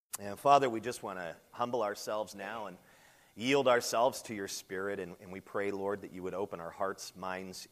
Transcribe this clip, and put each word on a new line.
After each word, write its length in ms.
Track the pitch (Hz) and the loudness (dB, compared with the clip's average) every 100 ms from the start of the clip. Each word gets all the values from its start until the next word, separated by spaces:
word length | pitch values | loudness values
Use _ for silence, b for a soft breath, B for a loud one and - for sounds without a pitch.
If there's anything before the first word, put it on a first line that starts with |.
| _ - | _ -10
And 180 | 101 101 | -8 0
Father, 300 | 143 143 135 | 6 8 8
we 100 | 113 | 0
just 240 | 110 120 | -4 -6
wanna 320 | 113 92 85 - _ | -6 -6 -6 -10 _
humble 320 | - 123 123 | -4 -2 0
ourselves 500 | 104 104 - 107 104 | 0 -2 -4 -4 -4
now 340 | 98 98 113 101 | -6 -8 -6 -8
and 100 | 90 B B B B B - | -12 B B B B B -4
yield 320 | 120 139 131 | 4 6 8
ourselves 540 | 120 117 113 127 123 | 6 4 4 4 2
to 120 | - | -6
your 140 | 107 98 | -6 -4
Spirit, 540 | - - 95 98 98 | -6 -6 -4 -2 -2
and, 160 | 90 92 | -6 -10
and 120 | 98 | -12
we 80 | 95 | -12
pray, 300 | - 107 101 | -6 -2 0
Lord, 300 | 101 98 101 | 0 -2 -2
that 100 | 92 | -6
you 100 | 90 | -8
would 120 | 90 87 | -6 -4
open 260 | 101 90 | -4 -4
our 80 | 85 | -8
hearts, 420 | - 98 101 - 90 | -2 -2 -2 -10 -8
minds, 500 | 92 92 95 92 - | -6 -6 -6 -12 -12